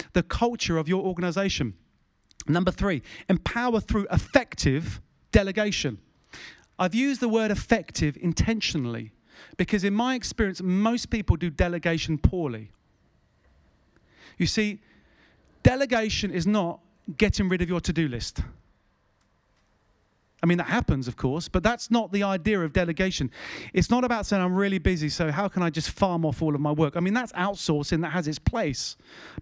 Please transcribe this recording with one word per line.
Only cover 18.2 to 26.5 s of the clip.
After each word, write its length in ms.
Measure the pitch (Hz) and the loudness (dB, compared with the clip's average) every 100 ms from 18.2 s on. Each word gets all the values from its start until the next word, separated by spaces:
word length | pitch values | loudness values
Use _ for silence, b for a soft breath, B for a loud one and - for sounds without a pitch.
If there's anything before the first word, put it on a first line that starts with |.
| - - - - _ _ _ _ _ _ _ _ _ _ _ _ _ _ _ _ _ _ | -6 -8 -8 -12 _ _ _ _ _ _ _ _ _ _ _ _ _ _ _ _ _ _
I 40 | 170 | 2
mean, 120 | 175 | 2
that 80 | 165 | 2
happens, 420 | 202 240 139 123 | 0 0 0 -2
of 80 | - | -4
course, 320 | 127 147 170 | -2 -2 -2
but 140 | 185 | 0
that's 280 | 180 240 - | 2 0 0
not 220 | 233 208 | 0 2
the 100 | 196 | 0
idea 380 | 202 190 156 202 | 0 0 0 0
of 140 | 165 | 2
delegation. 560 | 160 175 156 190 - 139 B B B B | 0 0 0 0 0 -4 B B B B
It's 160 | 185 170 | 0 4
not 160 | 240 | 4
about 220 | 247 233 202 | 2 0 0
saying, 160 | 202 | 2
"I'm 120 | 180 | 2
really 240 | 185 202 196 | 2 2 2
busy, 300 | 165 180 151 | 0 0 0
so 240 | 143 165 | -2 -2
how 160 | 147 202 | 0 -2
can 140 | - | 0
I 80 | 175 | 0
just 200 | 160 - | -2 -6
farm 360 | - 196 175 160 | 0 0 2 0
off 160 | 131 | 0
all 120 | 156 | -2